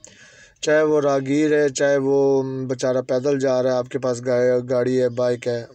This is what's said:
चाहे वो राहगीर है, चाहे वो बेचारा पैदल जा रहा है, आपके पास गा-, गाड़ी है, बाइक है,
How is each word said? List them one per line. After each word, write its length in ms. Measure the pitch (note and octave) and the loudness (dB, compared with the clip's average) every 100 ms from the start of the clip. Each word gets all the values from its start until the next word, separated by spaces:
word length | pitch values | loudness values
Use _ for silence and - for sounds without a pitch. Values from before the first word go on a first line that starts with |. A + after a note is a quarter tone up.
| - - - - - - | -20 -20 -20 -20 -20 -8
चाहे 200 | D3+ D3+ | 0 2
वो 160 | D#3 D3+ | 4 2
राहगीर 540 | C#3+ C#3 C3+ D3 D#3 | 2 0 0 0 2
है, 160 | D3 D3 | 2 0
चाहे 280 | C3+ C#3+ C#3+ | 0 0 2
वो 460 | C3+ C#3 C#3 C3+ | 2 2 4 2
बेचारा 580 | C3+ C3 B2+ B2 C3 B2+ | -2 -6 -6 -4 -2 -2
पैदल 380 | B2+ B2+ C#3+ C#3 | -2 -2 0 0
जा 220 | C3+ B2+ | 0 0
रहा 120 | B2+ | 0
है, 60 | B2+ | -2
आपके 180 | B2 C3+ | -4 -4
पास 240 | B2+ A#2+ | -4 -4
गा-, 440 | B2+ B2 B2+ B2 B2 | -2 0 2 0 0
गाड़ी 300 | B2 B2 B2+ | -2 0 0
है, 140 | B2 | 0
बाइक 380 | A#2+ B2 A#2+ B2 | 0 -2 -2 -4
है, 200 | A#2+ A2+ | -6 -8